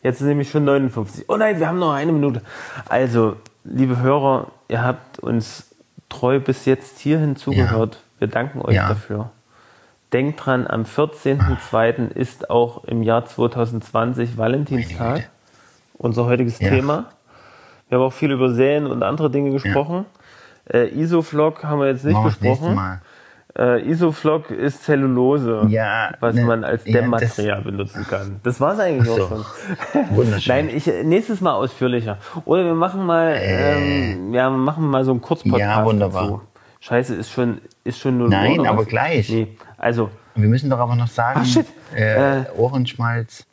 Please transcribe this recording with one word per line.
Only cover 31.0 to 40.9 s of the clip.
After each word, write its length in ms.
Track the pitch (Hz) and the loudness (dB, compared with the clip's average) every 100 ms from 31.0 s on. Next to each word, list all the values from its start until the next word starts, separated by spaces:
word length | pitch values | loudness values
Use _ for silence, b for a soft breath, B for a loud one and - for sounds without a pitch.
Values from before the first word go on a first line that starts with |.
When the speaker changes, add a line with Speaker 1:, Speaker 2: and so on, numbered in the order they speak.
Speaker 1:
nächstes 360 | 147 180 220 208 | 2 2 0 -2
Mal 140 | 180 | 0
ausführlicher. 640 | 120 123 - 127 123 110 101 B B - | 0 -2 -2 0 0 -2 -8 B B 0
Oder 200 | 170 175 | 2 2
wir 80 | |
machen 320 | 165 180 196 185 | 0 0 -2 0
mal, 220 | 165 165 143 | 2 2 0
Speaker 2:
Äh. 800 | - - 143 147 143 143 123 | 0 2 2 2 2 0 0
Speaker 1:
ähm, 200 | 95 95 | -4 -2
ja, 160 | 120 131 | 2 2
wir 80 | 135 | 2
machen 300 | 131 156 156 | 0 0 0
mal 160 | 135 131 | 2 2
so 60 | |
einen 100 | 127 | 0
Kurzpodcast 380 | - 165 101 117 | 0 -2 2 2
Speaker 2:
Ja, 240 | 104 107 110 | 2 2 4
wunderbar. 380 | 107 98 92 | 4 2 0
Speaker 1:
dazu. 180 | 98 104 - b b b | -4 -4 -10 b b b
Scheiße, 340 | - 120 127 | -2 -2 0
ist 180 | 101 - | -4 -6
schon, 300 | - 120 110 - _ | -2 -2 -2 -10 _
ist 160 | - 117 | -10 -4
schon 180 | 135 127 | -2 2
null 80 | 120 | 4
Uhr 40 | |
Speaker 2:
Nein, 280 | 98 104 165 | 4 4 2
Speaker 1:
oder 100 | 127 | 2
Speaker 2:
aber 80 | 107 | 2
Speaker 1:
was? 80 | 107 | 0
Speaker 2:
gleich. 420 | 113 143 156 107 | 0 0 0 0
Speaker 1:
Nee, 260 | 113 110 - B B | -2 -2 -8 B B
also. 320 | - 117 107 98 - - | -2 0 -2 -6 -10 0
Speaker 2:
Wir 120 | 107 | 2
müssen 200 | 123 143 | 2 2
doch 80 | 127 | 0
aber 160 | 120 | 0